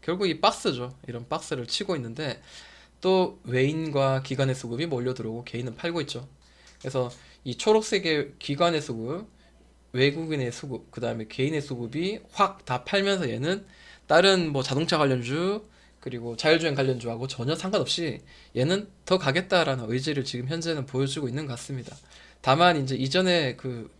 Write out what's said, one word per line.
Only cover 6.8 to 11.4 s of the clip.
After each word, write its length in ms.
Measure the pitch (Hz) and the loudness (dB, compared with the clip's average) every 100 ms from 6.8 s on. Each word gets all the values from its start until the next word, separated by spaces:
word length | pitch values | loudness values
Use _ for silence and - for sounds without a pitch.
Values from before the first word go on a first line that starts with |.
| 135 131 123 - - - - | -4 -2 -2 -4 -20 -14 -10
이 100 | 120 | -4
초록색의 800 | - 220 214 202 170 151 135 - | 4 4 4 -2 2 0 0 -8
기관의 420 | - 143 175 160 | -6 2 2 2
수급, 460 | 143 117 113 160 220 _ _ _ - _ _ | -4 -8 -6 -8 -10 _ _ _ -20 _ _
외국인의 600 | 127 139 143 165 151 127 | 2 2 2 -4 -2 -4
수급, 400 | 120 143 123 - | -6 -10 -10 -10
그 100 | - | -8
다음에 240 | 117 117 107 | -6 -4 -8
개인의 340 | - | -2